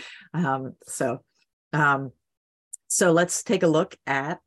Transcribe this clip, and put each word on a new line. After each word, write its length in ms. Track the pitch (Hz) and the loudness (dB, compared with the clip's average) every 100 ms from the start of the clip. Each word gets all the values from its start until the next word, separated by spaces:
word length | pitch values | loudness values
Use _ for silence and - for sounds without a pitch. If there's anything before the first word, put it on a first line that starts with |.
| - - - | -8 -20 -10
um, 420 | 156 151 135 131 - - | -4 -2 -2 -4 -12 -16
so, 380 | - 131 131 - _ _ _ _ | -4 -4 -4 -10 _ _ _ _
um, 400 | 151 147 139 135 - _ _ _ _ _ - _ | 0 2 2 -4 -14 _ _ _ _ _ -20 _
so 240 | - 185 | 2 4
let's 320 | 165 175 - | 4 2 -2
take 220 | - 185 | -2 2
a 20 | 175 | 4
look 300 | 156 190 - - | 2 0 -6 -6
at 320 | 139 143 175 | -4 -4 -8